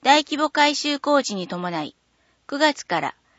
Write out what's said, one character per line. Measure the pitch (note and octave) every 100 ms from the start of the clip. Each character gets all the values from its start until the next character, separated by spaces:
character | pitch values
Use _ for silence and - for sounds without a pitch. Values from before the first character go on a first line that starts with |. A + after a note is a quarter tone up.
大 | B3+ D4
規 | D4+ D4
模 | D4+
改 | D4+ D4
修 | D4 D4 C#4+
工 | C#4+ C#4+
事 | B3+
に | G3+ F3
伴 | F3 F3+ E3+
い、 | D3+ _ _ _ _ _ _
九 | C#4+
月 | D4+ C#4+
か | - E3+
ら | D3 - _